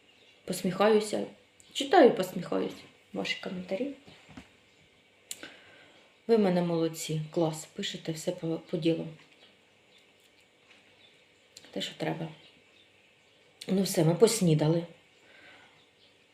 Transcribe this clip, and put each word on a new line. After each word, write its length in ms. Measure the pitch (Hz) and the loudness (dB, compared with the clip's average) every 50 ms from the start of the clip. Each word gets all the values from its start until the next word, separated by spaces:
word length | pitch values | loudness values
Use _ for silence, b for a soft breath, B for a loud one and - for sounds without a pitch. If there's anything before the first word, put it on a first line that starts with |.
| _ _ _ _ _ - _ _ _ | _ _ _ _ _ -20 _ _ _
Посміхаюся. 760 | - 185 - - 185 175 - 202 220 220 208 208 - - 101 - - - - _ _ _ _ - - - | -10 -8 -4 -4 -4 0 2 4 4 4 4 2 0 -4 -6 -6 -8 -12 -18 _ _ _ _ -20 -12 -8
Читаю, 380 | - 277 - 403 359 269 220 | -8 0 4 8 8 8 8
посміхаюсь. 600 | - - 180 - - 185 - - 190 190 - - - - - - - _ _ _ - | 8 4 -2 -6 -6 -10 -8 -4 -4 -4 -4 -6 -8 -12 -20 -20 -20 _ _ _ -10
Ваші 240 | 190 185 - - - - | -8 -6 -6 -6 -8 -8
коментарі. 480 | 190 190 180 185 - 190 190 262 285 277 - - - - - - - - - - - _ _ _ _ _ _ _ _ _ _ _ _ _ _ _ - - B B B B B B B B B B B B B B B _ _ _ - | -10 -10 -10 -8 -8 -6 -6 -6 -8 -10 -12 -18 -20 -20 -20 -20 -20 -20 -20 -20 -20 _ _ _ _ _ _ _ _ _ _ _ _ _ _ _ -18 -18 B B B B B B B B B B B B B B B _ _ _ 2
Ви 80 | 226 | 4
в 40 | 214 | 4
мене 220 | 202 185 175 180 | 4 4 2 2
молодці. 600 | 175 170 170 165 165 160 156 - - - 156 156 156 - | 2 0 0 0 0 -2 -4 -6 -8 -6 -6 -6 -6 -4
Клас. 340 | - 175 165 156 156 - - | -2 0 0 0 -2 -4 -12
Пишете 460 | - - - 202 - - 180 - 160 | -14 -12 -10 -8 -8 -10 -8 -8 -8
все 200 | 160 156 - 180 | -8 -6 -6 -6
по, 260 | 180 - 165 165 160 165 | -6 -4 -6 -6 -6 -6
по 200 | - - - 165 | -6 -8 -8 -2
ділу. 300 | 160 165 165 165 165 160 160 - - _ _ _ - - _ _ _ _ _ _ _ _ _ _ _ _ _ _ _ _ _ _ _ _ _ _ _ _ - - _ _ _ _ - - _ _ _ _ _ _ _ _ _ - - - | 0 0 -2 -2 -4 -10 -14 -18 -20 _ _ _ -20 -20 _ _ _ _ _ _ _ _ _ _ _ _ _ _ _ _ _ _ _ _ _ _ _ _ -20 -20 _ _ _ _ -20 -20 _ _ _ _ _ _ _ _ _ -20 -20 -14
Те, 100 | - 196 | -10 -10
що 120 | 180 - - - | -10 -10 -8 -8
треба. 300 | 160 160 160 160 165 160 - - - - - _ _ _ _ _ _ _ _ _ _ _ _ _ _ _ _ _ _ _ _ _ - - | -6 -6 -6 -6 -8 -12 -12 -16 -20 -20 -20 _ _ _ _ _ _ _ _ _ _ _ _ _ _ _ _ _ _ _ _ _ -6 -2
Ну 140 | 185 196 | 0 0
все, 220 | 185 - - 180 151 | 0 0 0 2 2
ми 120 | 160 170 | 2 4
поснідали. 680 | - 226 208 - - 185 170 151 151 151 151 170 170 170 - - - _ _ _ B B B B B B B B B B B B B _ _ _ _ _ _ _ _ _ _ | 4 4 4 4 4 2 4 4 4 4 2 2 0 -2 -6 -12 -20 _ _ _ B B B B B B B B B B B B B _ _ _ _ _ _ _ _ _ _